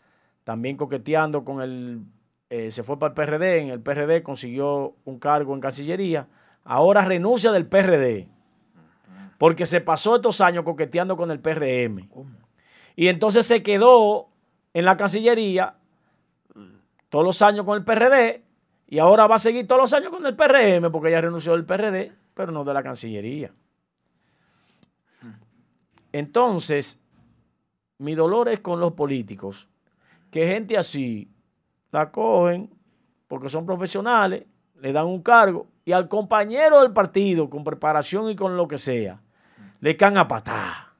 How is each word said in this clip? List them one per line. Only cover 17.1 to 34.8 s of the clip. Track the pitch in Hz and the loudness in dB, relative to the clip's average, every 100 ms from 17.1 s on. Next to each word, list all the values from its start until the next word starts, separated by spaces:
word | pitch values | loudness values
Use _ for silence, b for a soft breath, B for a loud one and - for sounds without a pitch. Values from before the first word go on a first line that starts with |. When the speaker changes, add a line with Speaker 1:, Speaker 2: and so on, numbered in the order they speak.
Speaker 1:
todos | 147 | 0
los | 170 180 | 0 4
años | 208 208 | 4 4
con | 196 208 | -2 -4
el | |
P | 190 | -2
R | 220 247 | 2 4
D | 277 226 - _ _ _ _ _ | 4 2 -2 _ _ _ _ _
y | 147 | 2
ahora | 165 214 214 | 6 8 8
va | 220 | 4
a | |
seguir | 220 240 196 | 2 -2 0
todos | 254 | 2
los | 262 | 2
años | 285 381 | 0 -2
con | 349 302 | -6 -6
el | |
P | 220 294 | 0 4
R | 277 214 | 6 4
M | 180 170 | 4 0
porque | 160 160 | -2 0
ella | 165 | 0
renunció | 165 170 156 | 0 -4 -2
del | 170 | -2
P | 170 | -2
R | 190 214 | -4 -4
D, | 190 196 _ _ | -6 -8 _ _
pero | - 190 | -12 -10
no | 156 | -8
de | 143 | -6
la | 139 | -6
Cancillería. | 135 123 113 107 107 143 131 _ _ _ _ _ _ _ _ _ _ _ _ _ _ _ _ _ 120 107 _ _ _ _ _ _ _ | -6 -10 -12 -12 -10 -12 -14 _ _ _ _ _ _ _ _ _ _ _ _ _ _ _ _ _ -20 -20 _ _ _ _ _ _ _
Entonces, | 147 147 226 247 185 - 143 135 - _ _ _ _ _ _ _ _ _ - | -10 -4 0 0 -2 -4 -4 -6 -12 _ _ _ _ _ _ _ _ _ -14
mi | 143 | -8
dolor | 156 165 214 240 | -2 0 0 -2
es | 214 | -4
con | 185 170 | -6 -4
los | 170 | -4
políticos, | 170 147 139 104 98 98 98 _ _ _ _ _ _ _ | -2 -4 -4 -8 -12 -14 -16 _ _ _ _ _ _ _
que | 156 165 | -2 -2
gente | 196 196 214 | -2 -2 -4
así | 170 147 127 110 101 _ _ _ _ _ _ | -2 -4 -6 -8 -12 _ _ _ _ _ _
la | 151 156 | -4 -4
cogen | - 226 202 175 175 214 _ _ _ _ _ - | -2 0 2 2 0 -8 _ _ _ _ _ -14
porque | 135 135 | -12 -10
son | 156 170 | -8 -6
profesionales, | 185 185 196 214 233 196 185 - _ _ | -6 -6 -6 0 2 2 -2 -12 _ _
le | _ | _